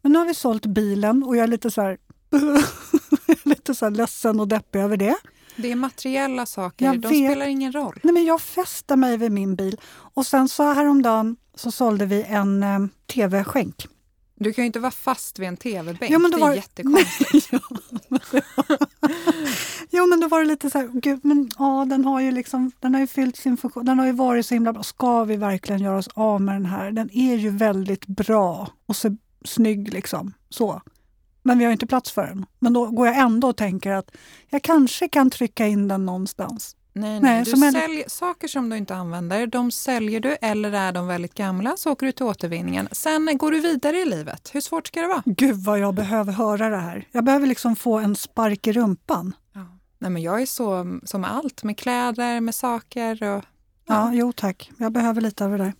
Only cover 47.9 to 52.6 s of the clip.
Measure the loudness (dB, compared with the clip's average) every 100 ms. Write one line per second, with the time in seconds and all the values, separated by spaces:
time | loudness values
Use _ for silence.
47.9 | 0 0 -2 -4 -2 0 0 0 2 0
48.9 | -2 -2 -4 -4 -10 _ -18 -18 -20 _
49.9 | _ -6 -4 -2 -2 -2 -4 -4 -4 -4
50.9 | -8 -8 -6 -4 -4 -6 -6 -8 -6 -4
51.9 | -2 -2 -2 -4 -2 -4 -4